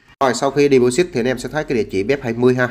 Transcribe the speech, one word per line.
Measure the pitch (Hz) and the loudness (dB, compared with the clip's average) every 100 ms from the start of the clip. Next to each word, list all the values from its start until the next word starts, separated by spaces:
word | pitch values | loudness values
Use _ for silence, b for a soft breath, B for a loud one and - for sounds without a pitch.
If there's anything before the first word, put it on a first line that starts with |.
| B B | B B
Rồi | 131 | -2
sau | 123 139 | 0 -2
khi | 135 143 | 2 4
deposit | 135 120 123 180 | 4 4 2 -2
thì | 127 | -2
anh | 120 | -2
em | 123 | -4
sẽ | 143 | -6
thấy | 147 | -6
cái | 151 127 | -4 -2
địa | 101 | -2
chỉ | 95 | -2
B | 101 | -2
F | 139 | -2
hai | 123 | -4
mươi | 113 123 127 | 0 2 2
ha, | 123 | -2